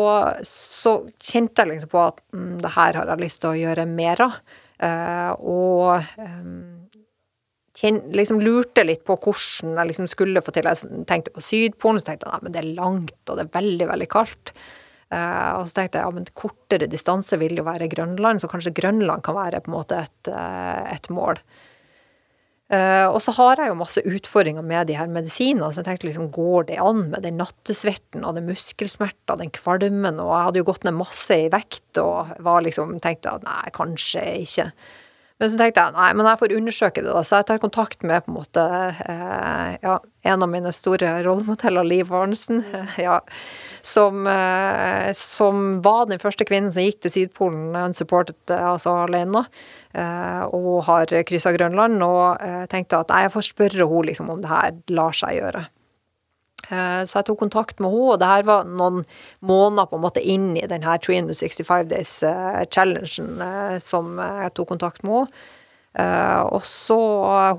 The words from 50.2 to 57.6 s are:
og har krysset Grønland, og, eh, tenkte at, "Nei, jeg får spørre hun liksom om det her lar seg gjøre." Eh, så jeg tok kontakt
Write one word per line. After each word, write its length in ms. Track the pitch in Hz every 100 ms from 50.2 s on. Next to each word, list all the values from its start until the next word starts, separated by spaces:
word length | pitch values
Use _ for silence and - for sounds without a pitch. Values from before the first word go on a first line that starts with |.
| 180 180 - 180
og 300 | 180 180 165
har 240 | 170 165 170 170
krysset 320 | 175 185 175
Grønland, 400 | 170 190 226 214 175
og, 320 | 180 180 -
eh, 240 | 196 180 180
tenkte 320 | 190 180 165
at, 80 | 170
"Nei, 140 | 180 190
jeg 80 | 214
får 140 | -
spørre 400 | - 202 190 160
hun 160 | 165 160
liksom 240 | 160 170
om 80 | 165
det 160 | 160 160
her 160 | 180 165 - 165
lar 160 | 160 151
seg 160 | - 175
gjøre." 240 | 185 - 160 _ _ _ _ _ _ _ _ - -
Eh, 380 | 185 185 180 185
så 140 | 202
jeg 80 | 202
tok 100 | 208
kontakt 340 | 208 214